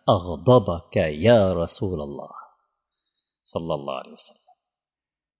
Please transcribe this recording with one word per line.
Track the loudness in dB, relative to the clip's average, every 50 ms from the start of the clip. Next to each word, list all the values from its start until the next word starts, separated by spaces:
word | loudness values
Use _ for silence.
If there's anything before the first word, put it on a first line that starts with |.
| _ 0
أغضبك | 0 0 0 -4 -8 -2 4 6 6 6 4 2 -4 -6 -6 _ -2 -2
يا | 0 0 -2 0 4 4 6 6 4 4 0
رسول | -2 -4 -4 -6 -8 -8 -6 -6 -6
الله؟" | -8 -10 -12 -12 -14 -16 -18 -20 -20 -20 _ _ _ _ _ _ _ _ _ _ _ _ _ _ _ _ _ _ _
صلى | -12 -10 -8 -6 -6 -6
الله | -6 -6 -8 -10
عليه | -10 -12 -14 -20
وسلم. | -20 -20 -20 _ _ _ _ -20 _ _ _ _ _ _ _ _ _ _ _ _ _ _ _ _ _